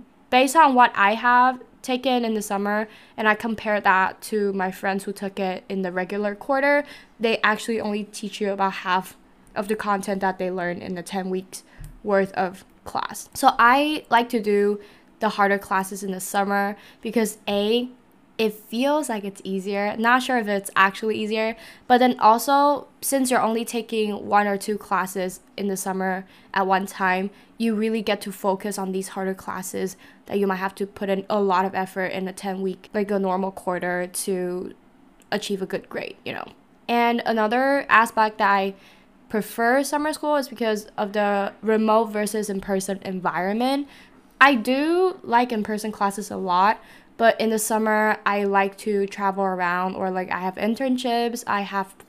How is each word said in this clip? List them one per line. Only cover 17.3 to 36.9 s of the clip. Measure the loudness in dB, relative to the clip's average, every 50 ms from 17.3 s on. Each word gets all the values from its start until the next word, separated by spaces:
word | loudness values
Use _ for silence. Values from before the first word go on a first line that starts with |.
| -2 -8 -6 -2
A, | -2 0 2 2 2 0 0 -2 -10 _ _ _ _ _ _ _ _ -2
it | -2 -2 -2
feels | -4 -14 -8 -4 0 0 2 2 0 0 -2
like | -6 -6 -6
it's | -8 -10 -10 -8
easier. | -6 -6 -4 -4 -4 -4 -2 -2 -2 -2 0
Not | 2 2 2 2 2
sure | 2 0 0
if | 0 0
it's | -2 -2 -2 -2 2
actually | 4 4 4 2 -2 -4 -4 -2 -2
easier, | -2 -2 0 0 0 -2 -4 -8 -14 -20 -20 -18 _ 4
but | 4 6
then | 6 4 4 6
also, | 6 6 6 6 4 2 4 4 6 4 4 2 -2 -12 _ _
since | -6 -2 0 0 2 2
you're | 2 2
only | 2 2 0 -2 -4
taking | -4 -6 -6 -6 -4 -2 -2 -2 -2 -4 -6 -4 0
one | 2 2 2 2
or | 0 -2
two | -2 -4 -4 -6
classes | -4 -2 -2 -2 -2 -2 -4 -4 -6 -6 -6 -10 _ _ -10 -6
in | -4 -4
the | -4
summer | -4 -4 -6 -4 -2 -2 -2 -2 -4 -6 -12 -20 -20 -20 -6 -2
at | -2 0
one | 2 2 0 0
time, | -4 -6 -2 0 0 0 0 -2 -4 -8 -12 -20 _ _ -4
you | -2 -2 0
really | 0 0 0 -2 -2
get | 0 -2 -2 -2
to | -4 -10
focus | -12 -4 -2 -2 -2 -2 -2 -6 -6 -6
on | -6 -4 -4
these | -6 -6 -6
harder | -6 -6 -4 -4 -4
classes | -6 -8 -10 -10 -8 -8 -8 -6 -4 -4 -4 -6 -10 -20 -20 -20 -20 _ -4
that | -2 0
you | 0 0
might | 0
have | -2 -2 -6 -4
to | -6 -8 -8
put | -6 -8 -2 -2
in | -2 -2 -2 -2
a | 0 0
lot | 2 2 2 2 2
of | 0 0
effort | -2 -4 -4 -4 -4 -4 -4 -4
in | -4 -6 -6
a |
ten | -8 -8 -6 -6 -6 -4
week, | -4 -6 -6 -6 -12 -8 -4
like, | -4 -2 0
a | 0 0
normal | 0 0 0 0 -2 -4
quarter | -6 -6 -6 -4 -4 -2 -2 -2 -2 -2 -4 -6
to | -6 -8 -4 -4 -2 -2 -2 -4 -4 -6 -8 -10 -12 _ _ -20 _ _ -20 _ _ _ -10 -6 -6
achieve | -4 -4 -4 -4 -4
a | -4
good | -4 -6 -8 -8 -8
grade, | -10 -10 -10 -10 -14 -14 -10
you | -10
know? | -8 -8 -10 -12 -16 _ _ _ _ _ _
And | -2